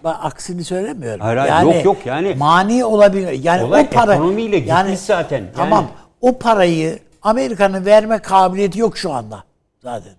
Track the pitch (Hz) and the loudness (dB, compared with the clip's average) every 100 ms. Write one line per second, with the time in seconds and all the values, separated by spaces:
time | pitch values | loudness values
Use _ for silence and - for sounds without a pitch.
0 | 165 156 156 - - 180 160 185 214 233 | -6 -6 -8 -10 -12 -10 -6 -6 -6 -8
1 | 120 104 107 120 139 156 156 170 180 202 | -10 -6 -2 0 2 4 4 4 2 0
2 | - 143 190 135 151 170 196 240 233 214 | -4 -4 -4 -2 2 2 2 0 2 4
3 | 202 196 180 131 160 180 127 202 285 180 | 4 4 -4 -4 0 0 2 2 2 2
4 | 220 180 170 208 226 196 120 165 190 190 | 2 2 2 -2 -2 -2 0 0 0 -4
5 | - 185 156 135 92 123 160 196 135 - | -2 -2 -2 -6 -8 -6 0 0 -2 -12
6 | _ _ 247 247 233 214 175 165 160 - | _ _ 0 0 0 2 2 0 -4 -6
7 | _ _ 208 233 262 196 196 190 190 214 | _ _ -2 0 -2 0 0 0 4 4
8 | 220 220 - 190 185 185 202 185 226 - | 4 -4 2 2 2 0 -2 0 -4 -2
9 | 180 131 110 104 _ _ _ _ 127 117 | -6 -6 -10 -18 _ _ _ _ -12 -12
10 | 90 | -14